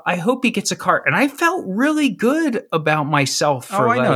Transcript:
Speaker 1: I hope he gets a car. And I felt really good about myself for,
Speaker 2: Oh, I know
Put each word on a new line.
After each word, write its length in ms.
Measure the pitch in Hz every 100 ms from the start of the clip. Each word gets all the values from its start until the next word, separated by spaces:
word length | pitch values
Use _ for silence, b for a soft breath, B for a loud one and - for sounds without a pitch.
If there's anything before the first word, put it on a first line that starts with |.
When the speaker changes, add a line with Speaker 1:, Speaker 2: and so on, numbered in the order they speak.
Speaker 1:
I 120 | - 175
hope 280 | 170 254
he 60 | 240
gets 200 | 226 -
a 40 | 175
car. 260 | 180 165 -
And 80 |
I 140 | 160 277
felt 360 | - 339 359 -
really 440 | 185 277 302 285
good 560 | 180 220 311 320 226 -
about 320 | 165 151 156
myself 640 | 143 151 139 - 151 135 -
for, 220 | 196 233
Speaker 2:
Oh, 20 |
I 60 | 240
know 80 | 247